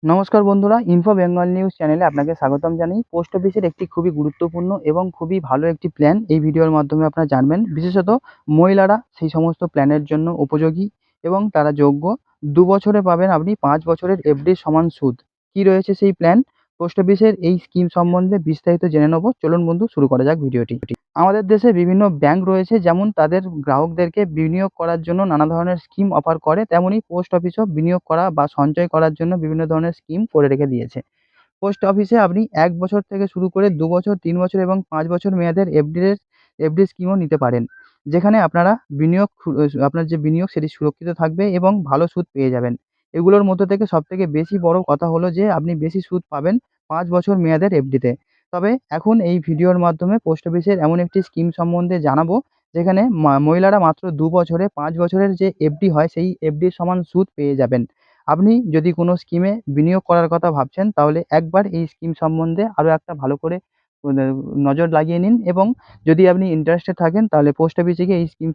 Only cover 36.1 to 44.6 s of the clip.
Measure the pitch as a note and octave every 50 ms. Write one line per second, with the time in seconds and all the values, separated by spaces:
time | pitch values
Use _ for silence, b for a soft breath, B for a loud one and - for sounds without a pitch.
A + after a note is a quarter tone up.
36.1 | G3+ G3+ _ _ _ _ _ _ _ _ D#3 D#3 D3+ E3 G3 F#3 _ _ F3+ F3+
37.1 | F#3+ G3 F3 D3+ D#3+ D3 C#3 B2 A#2+ A#2+ A#2 - b b b b b b b C#3+
38.1 | D3 F3 E3+ G3+ G#3+ A3 F#3+ D#3+ - E3+ E3+ F#3 G#3+ A#3+ _ _ D3 C#3+ D3+ D#3+
39.1 | E3+ F#3 G3+ G3+ _ _ - E3+ C#3 D3 D3+ D3 C#3+ C3+ C3 C#3 C#3+ E3+ E3 D#3
40.1 | E3 D#3+ D3 D#3 D#3 E3 F3+ F#3+ - F3 D3+ D#3 - - D3+ D3+ C#3+ _ E3+ E3+
41.1 | F3 - E3 D#3+ D#3+ E3+ G3 G#3 F#3 F3+ F3 F#3 G3+ G#3 F3 C#3 C3+ C#3 E3 E3+
42.1 | _ F3+ E3+ _ _ C#3 C3+ C3 B2+ B2 A#2+ B2 A#2+ B2 _ _ _ _ _ _
43.1 | _ D#3+ E3+ F3+ G3 G#3 G3+ G3 F#3 F3+ G3+ F#3 G3+ G3 G#3+ G3+ - E3 D#3 _
44.1 | F#3 F#3 F#3+ E3+ C#3+ D3+ E3 - G3+ G3+